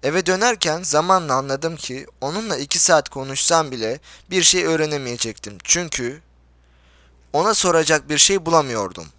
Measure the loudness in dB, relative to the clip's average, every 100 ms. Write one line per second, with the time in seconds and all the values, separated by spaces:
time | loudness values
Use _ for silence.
0 | -2 -2 0 2 2 2 -2 -2 0 0
1 | 2 2 2 -2 -2 -4 -4 -6 -10 -10
2 | -12 _ -6 -4 -6 -6 -4 0 4 4
3 | 2 -10 -6 -2 2 2 0 -4 -6 -6
4 | -12 -20 _ 2 2 2 2 0 0 -2
5 | -6 -6 -6 -8 -14 -16 -2 -2 0 -6
6 | -6 -8 _ _ _ _ _ _ _ _
7 | _ _ _ 0 2 2 4 2 4 0
8 | 0 2 4 2 4 2 2 -2 -4 -6
9 | -18